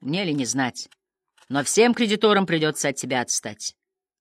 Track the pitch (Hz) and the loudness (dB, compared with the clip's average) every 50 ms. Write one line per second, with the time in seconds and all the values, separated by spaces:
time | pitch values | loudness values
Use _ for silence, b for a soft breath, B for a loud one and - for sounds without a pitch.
0 | - 131 160 196 208 165 147 143 127 110 127 139 131 120 - - - - _ _ | -6 -4 -2 -2 -2 0 -2 -2 -2 -2 -2 -2 -2 -2 -4 -8 -14 -16 _ _
1 | _ _ _ _ _ _ _ _ _ - 127 143 135 - - 202 233 240 226 - | _ _ _ _ _ _ _ _ _ -4 -2 -2 -2 2 4 4 4 4 4 2
2 | 240 202 214 208 226 214 208 196 190 165 170 160 151 151 147 - - 143 135 - | 0 0 2 2 4 4 4 4 2 0 0 0 0 0 -2 -2 -2 -4 -4 -4
3 | - 123 135 123 117 - - - - 110 104 - - - - _ _ _ _ _ | -4 -2 -2 -2 -2 -2 -4 -6 -6 -8 -10 -10 -12 -12 -12 _ _ _ _ _
4 | _ _ _ _ | _ _ _ _